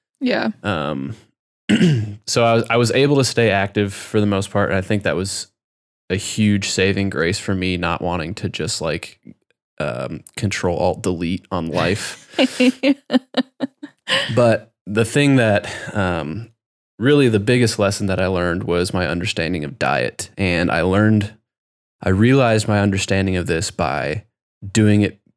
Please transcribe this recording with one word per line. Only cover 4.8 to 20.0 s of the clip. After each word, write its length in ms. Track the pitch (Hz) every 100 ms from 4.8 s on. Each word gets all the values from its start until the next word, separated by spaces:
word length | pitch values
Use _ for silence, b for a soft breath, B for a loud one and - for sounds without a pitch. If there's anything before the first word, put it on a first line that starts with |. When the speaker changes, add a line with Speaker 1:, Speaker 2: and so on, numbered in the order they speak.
Speaker 2:
think 240 | 92 104
that 100 | 95
was 320 | 78 98 - - _ _ _ _ _ -
a 60 | 95
huge 520 | - - 107 104 98
saving 400 | - 95 98 98
grace 280 | - 82 98
for 160 | -
me, 220 | 95 92 90
not 260 | 85 82
wanting 320 | 87 87 78
to 140 | - 98
just, 320 | - 78 -
like, 400 | 80 78 - - - - _ _ _ -
um, 440 | 73 62 64 76 - -
control 420 | 104 - 92 82
alt 240 | 90 82
delete 440 | 101 87 85 90 -
on 160 | 92 82
life. 600 | 80 82 104 - - - -
Speaker 1:
<laughs> 2000 | 254 - 254 254 269 277 - 254 - - - _ 269 _ 294 _ - 539 571
Speaker 2:
But 380 | 117 120 110 - _ -
the 180 | 104
thing 320 | 113 147 143 135
that, 360 | 110 101 - B B -
um, 540 | 95 85 73 98 113 _ _ _ _ -
really 240 | 120 147 131
the 120 | 110
biggest 380 | 98 123 117 -
lesson 280 | 101 98 101
that 140 | 90
I 60 | 92
learned 380 | 92 87 85
was 280 | 82 87 90
my 120 | 92 85
understanding 560 | 85 82 - 82 90
of 140 | 73 -
diet. 520 | 69 69